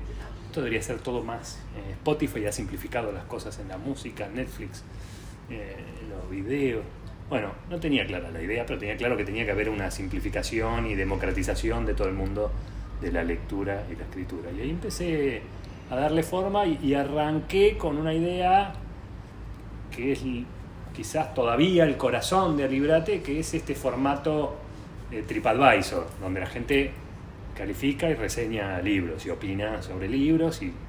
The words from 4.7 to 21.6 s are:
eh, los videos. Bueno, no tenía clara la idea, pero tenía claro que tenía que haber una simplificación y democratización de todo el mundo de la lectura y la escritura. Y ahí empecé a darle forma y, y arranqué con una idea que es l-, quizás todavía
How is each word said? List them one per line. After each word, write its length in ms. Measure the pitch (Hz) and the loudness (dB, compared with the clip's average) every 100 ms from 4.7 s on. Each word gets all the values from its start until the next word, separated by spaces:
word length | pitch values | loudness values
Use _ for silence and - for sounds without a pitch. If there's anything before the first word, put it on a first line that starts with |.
| - - - - - - - - | -12 -14 -14 -12 -14 -14 -14 -12
eh, 260 | 113 101 - - 85 82 | -10 -10 -10 -12 -12 -10
los 200 | 95 90 | -8 -6
videos. 540 | 98 104 143 135 110 - - - - - | -4 0 2 2 2 -4 -10 -12 -12 -4
Bueno, 220 | 123 101 - - | -2 -2 -6 -8
no 100 | 175 | -2
tenía 260 | 160 131 95 | 2 4 2
clara 240 | 90 87 | -2 -4
la 100 | 85 | -6
idea, 240 | 87 117 117 | -2 -2 -2
pero 140 | 110 | -4
tenía 180 | 104 107 | -4 0
claro 180 | 120 113 | 2 2
que 80 | |
tenía 220 | 98 110 104 | 0 0 0
que 60 | |
haber 180 | 101 107 | 2 2
una 220 | 104 92 | 0 -2
simplificación 960 | 98 95 98 95 98 - 113 110 117 113 | -4 -4 -2 -2 -2 0 0 2 2 0
y 80 | 98 | 0
democratización 920 | 95 95 95 92 92 98 113 117 113 | 0 0 0 0 0 0 0 2 2
de 80 | |
todo 140 | 101 98 | 2 2
el 60 | |
mundo 380 | 98 98 101 104 - - - - - | 0 0 0 0 -2 -6 -10 -8 -6
de 100 | 90 | -2
la 120 | 85 | 0
lectura 640 | 82 - - 98 98 98 90 | 0 -2 -4 -2 -2 -2 -4
y 40 | 85 | -8
la 80 | |
escritura. 480 | 90 92 90 87 85 | -8 -8 -8 -8 -8
Y 100 | 101 | -6
ahí 80 | 131 | -4
empecé 720 | 175 214 170 175 156 139 110 - - - - - | -4 -4 -2 0 2 2 0 -6 -12 -12 -12 -4
a 60 | 127 | 0
darle 280 | 151 160 | 2 2
forma 420 | 160 180 196 202 190 | 2 0 2 4 4
y, 140 | 147 | 2
y 100 | 139 | 4
arranqué 840 | 143 139 151 151 156 - 190 202 - | 4 4 2 2 2 2 6 6 6
con 200 | 165 147 | 0 0
una 160 | 160 | 2
idea 600 | 160 170 180 180 190 196 - - - - - - - - - - - - - | 2 2 2 6 6 6 -2 -10 -12 -12 -12 -12 -14 -12 -12 -12 -12 -10 -2
que 160 | 131 | 0
es 100 | 131 | 0
l-, 240 | 131 120 123 - - - - - | 0 -4 -6 -10 -14 -12 -10 -8
quizás 380 | - 156 156 | -2 -2 0
todavía 500 | - 117 120 | 2 4 6